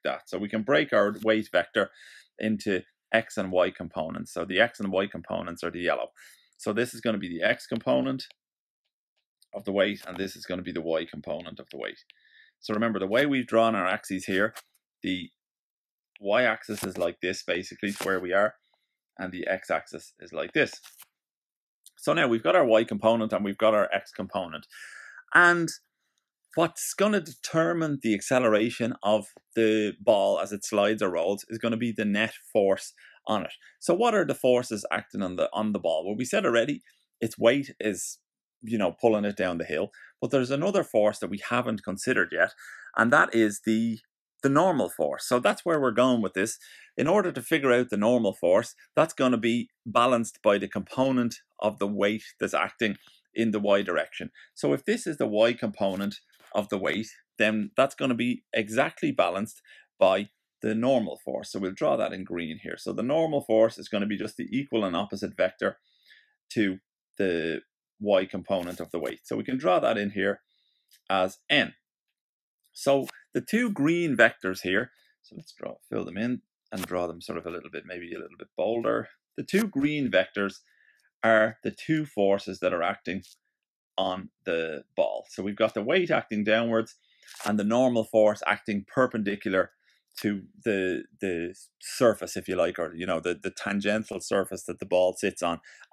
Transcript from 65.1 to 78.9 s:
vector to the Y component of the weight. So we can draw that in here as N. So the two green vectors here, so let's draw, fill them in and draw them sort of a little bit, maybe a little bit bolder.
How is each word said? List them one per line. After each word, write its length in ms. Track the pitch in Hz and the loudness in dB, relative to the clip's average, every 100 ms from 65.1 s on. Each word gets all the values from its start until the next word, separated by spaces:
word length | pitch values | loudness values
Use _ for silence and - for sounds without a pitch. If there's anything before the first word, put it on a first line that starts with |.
| 98 92 - | -6 -6 -2
vector 420 | 92 - 98 - _ _ _ - _ _ - | -2 0 -6 -6 _ _ _ -20 _ _ -6
to 280 | 120 98 95 _ _ _ - | -2 0 -2 _ _ _ -2
the 460 | 98 82 82 80 - _ _ - | 0 0 -2 -4 -8 _ _ -6
Y 280 | 104 95 95 | 2 2 2
component 520 | 95 87 95 87 85 | -4 -4 -4 -4 -8
of 120 | 85 | -8
the 80 | 85 | -6
weight. 220 | 71 - | -6 -8
So 120 | - 113 | -6 -6
we 80 | |
can 120 | - 262 | -4 -2
draw 220 | 180 180 | 2 2
that 160 | - 113 | 2 0
in 140 | 101 | -2
here 300 | 101 98 101 _ _ _ _ _ _ - | -2 -2 -2 _ _ _ _ _ _ -2
as 300 | 98 92 - - | 0 0 -4 0
N. 260 | 147 95 - _ _ _ _ _ _ _ _ _ | 0 0 -6 _ _ _ _ _ _ _ _ _
So 340 | - 139 139 131 - _ | -4 2 2 0 -12 _
the 80 | 131 | -8
two 300 | - 220 247 | -2 0 0
green 460 | 196 147 170 170 117 | 0 0 2 2 4
vectors 460 | 113 - 95 92 | 4 2 -6 -4
here, 280 | 92 95 123 _ _ _ | -2 -2 -2 _ _ _
so 140 | - - | -20 -20
let's 160 | - | -20
draw, 240 | - - - _ | -14 -14 -14 _
fill 160 | 57 | -8
them 120 | - 95 | -6 -6
in 260 | 120 123 _ _ _ | -4 -6 _ _ _
and 100 | 104 | -10
draw 240 | 87 90 87 | -6 -4 -4
them 140 | 85 | -6
sort 180 | - 82 | -10 -8
of 80 | 85 | -8
a 40 | |
little 200 | 85 80 | -10 -12
bit, 140 | 78 82 | -14 -12
maybe 260 | 90 85 | -14 -12
a 60 | 85 | -14
little 180 | 85 87 | -14 -18
bit 100 | - - | -12 -4
bolder. 520 | 101 117 117 | -2 -2 -2